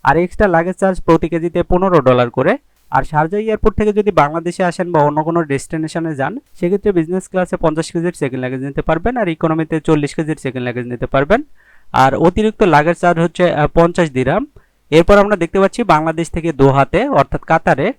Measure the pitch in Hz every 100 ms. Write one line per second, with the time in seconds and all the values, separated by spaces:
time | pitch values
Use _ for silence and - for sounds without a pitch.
0 | 135 151 180 - 208 165 175 185 190 180
1 | - 160 165 165 170 175 170 180 190 170
2 | 127 123 120 - 143 277 _ _ _ 135
3 | 135 151 160 208 220 214 214 - 208 208
4 | 208 165 143 165 165 170 180 165 175 165
5 | 147 147 156 170 151 139 - 160 156 170
6 | 160 151 139 240 _ - 175 196 208 180
7 | 160 185 - 190 180 180 165 156 156 170
8 | 175 - 139 131 127 131 139 139 160 165
9 | 208 247 190 160 165 160 156 160 156 156
10 | 147 - 151 156 135 123 123 120 120 120
11 | - 135 139 226 302 - _ - - 123
12 | 135 135 165 185 214 - 196 147 156 170
13 | 175 165 170 - 175 151 147 170 170 175
14 | 160 127 127 185 285 _ _ _ _ 156
15 | 175 202 202 202 165 190 196 - 214 151
16 | 160 160 165 170 165 139 139 135 135 175
17 | 277 196 139 - - 165 - 139 180